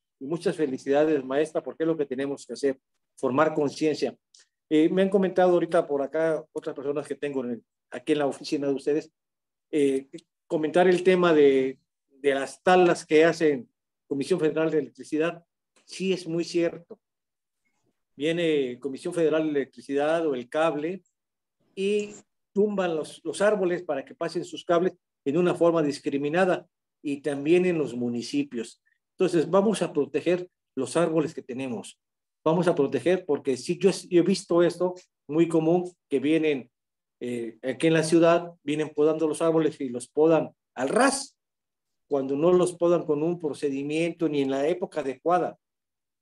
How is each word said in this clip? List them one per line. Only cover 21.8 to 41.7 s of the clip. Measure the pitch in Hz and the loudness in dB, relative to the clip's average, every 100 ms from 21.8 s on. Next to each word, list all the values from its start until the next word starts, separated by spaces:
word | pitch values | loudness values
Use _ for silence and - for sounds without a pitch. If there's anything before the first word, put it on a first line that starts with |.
| 196 208 208 - _ _ _ | -2 -2 -4 -12 _ _ _
tumban | 196 214 202 180 160 | -2 0 0 -2 -2
los, | 143 - | -6 -10
los | 160 - | -10 0
árboles | 202 208 185 175 | 0 2 0 -2
para | - 139 135 | -4 -6 -8
que | |
pasen | - 165 175 - | -8 -8 -6 -8
sus | 143 | -12
cables | - 170 180 - _ _ - | 0 2 2 -4 _ _ -4
en | 151 | 0
una | 180 165 | 0 2
forma | 170 165 | 2 4
discriminada | 147 139 151 139 143 170 190 165 - _ _ _ | 0 -2 -4 -4 -2 0 2 0 -4 _ _ _
y | 151 139 | -8 -6
también | 151 139 143 180 180 | -4 -4 2 4 4
en | 165 | 0
los | 131 123 | -2 -4
municipios. | 120 120 113 143 143 120 110 - _ _ _ _ | -4 -4 -4 -4 -4 -6 -10 -14 _ _ _ _
Entonces, | 180 165 156 | 0 2 2
vamos | 185 208 190 | 2 2 0
a | 180 | -2
proteger | 147 135 147 165 175 180 _ _ - | -2 -2 -2 0 -2 -4 _ _ -8
los | 123 160 | -4 0
árboles | 170 160 139 | 0 0 -2
que | - | -6
tenemos. | - 123 135 107 - - _ _ _ _ | -12 -10 -8 -8 -12 -20 _ _ _ _
Vamos | 156 170 170 | 0 2 2
a | - | 2
proteger | 135 123 143 185 180 | 0 0 0 0 0
porque | 143 - 127 | -4 -2 -4
sí, | - 175 | -4 0
yo, | 196 - - | 0 0 0
yo | 175 | 2
he | 175 | 2
visto | 190 - 170 | 0 0 2
esto | 170 165 180 180 - _ - | 2 0 -4 -6 -16 _ -6
muy | 151 165 | 0 2
común | 165 160 175 175 - _ | 2 2 0 -2 -10 _
que | 139 | -2
vienen, | 139 160 156 139 117 _ _ _ _ _ | 0 0 0 -2 -6 _ _ _ _ _
eh, | 123 120 113 - | -8 -6 -8 -8
aquí | 131 127 165 | -8 -2 2
en | |
la | 165 | 2
ciudad, | 160 170 165 170 175 - | 4 4 6 4 0 -10
vienen | 143 156 147 | -6 -4 -4
podando | - 156 156 156 | 0 0 2 -2
los | 147 | -2
árboles | 165 160 156 - | 0 2 0 -2
y | 135 | -8
los | 120 - | -8 -6
podan | - 160 160 - - _ - | 2 4 4 0 -10 _ -6
al | 135 | -2
ras, | 214 269 - - _ _ _ _ | 2 2 0 -8 _ _ _ _